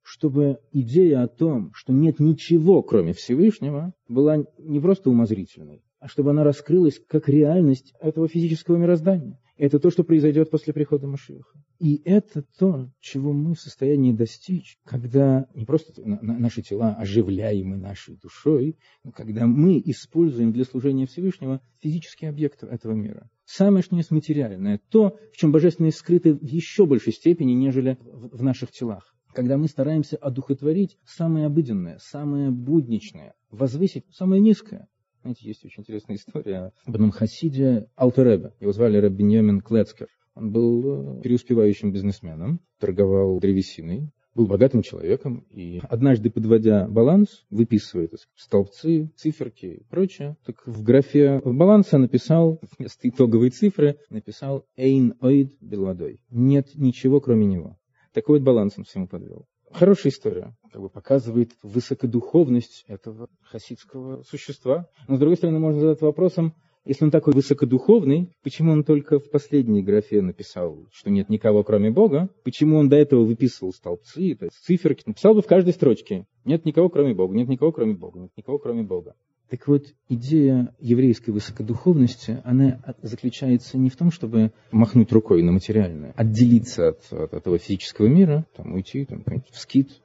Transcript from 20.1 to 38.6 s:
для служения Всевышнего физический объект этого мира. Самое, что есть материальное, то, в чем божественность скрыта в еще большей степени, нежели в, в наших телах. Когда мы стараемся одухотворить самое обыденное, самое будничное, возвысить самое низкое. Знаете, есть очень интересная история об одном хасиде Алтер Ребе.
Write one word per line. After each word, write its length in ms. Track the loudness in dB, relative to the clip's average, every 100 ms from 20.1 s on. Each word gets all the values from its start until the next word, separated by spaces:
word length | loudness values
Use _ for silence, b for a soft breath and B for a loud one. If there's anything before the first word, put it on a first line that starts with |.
| 0 0 0 -2
для 100 | -2
служения 440 | -4 -4 -4 -2 -4
Всевышнего 520 | -6 -6 -6 -8 -10 _ _
физический 460 | -8 -8 -10 -14 -12
объект 360 | -6 -6 _
этого 300 | -14 -12 -8
мира. 360 | -6 -8 -14 _ _
Самое, 400 | _ -2 2 2
что 140 | 0 -6
есть 140 | -2
материальное, 680 | -4 -2 -4 -4 -6 -6 -6 _
то, 300 | 2 2 B B
в 20 | -2
чем 160 | 2
божественность 460 | 4 2 0 -2 -2
скрыта 360 | 0 2 2
в 80 | 0
еще 440 | -4 -8 -6 0 2
большей 260 | 2 0
степени, 400 | -2 0 0 0
нежели 460 | 0 0 -2 -4 -6
в, 360 | -12 -20 -20 -6
в 40 |
наших 300 | -4 -4 -8
телах. 420 | -10 -10 -10 _ _ _
Когда 240 | -6 -4 -2
мы 100 | -4
стараемся 480 | -4 -4 -4 -4 -8
одухотворить 840 | -8 -8 -8 -4 -2 -2 -4 _ _
самое 420 | -6 -4 -2 0
обыденное, 500 | -2 -2 -6 -8 -14
самое 500 | -18 -10 -6 -4 -4
будничное, 840 | -4 -2 -2 -2 -8 -8 -20 -20 _ _
возвысить 540 | -6 -6 -2 -4 -6 _
самое 320 | _ 0 2
низкое. 460 | 4 2 -4 -20 -20 _ _ _
Знаете, 260 | -16 -14 -14
есть 180 | -18 -20
очень 160 | -20
интересная 340 | -16 -16 -12 -14
история 560 | -12 -12 -10 -10 -12 _ -10
об 100 | 0
одном 160 | 0
хасиде 760 | 0 -6 -4 -6 0 0 0 -4 0
Алтер 320 | 0 4 4
Ребе. 260 | 2 -2 _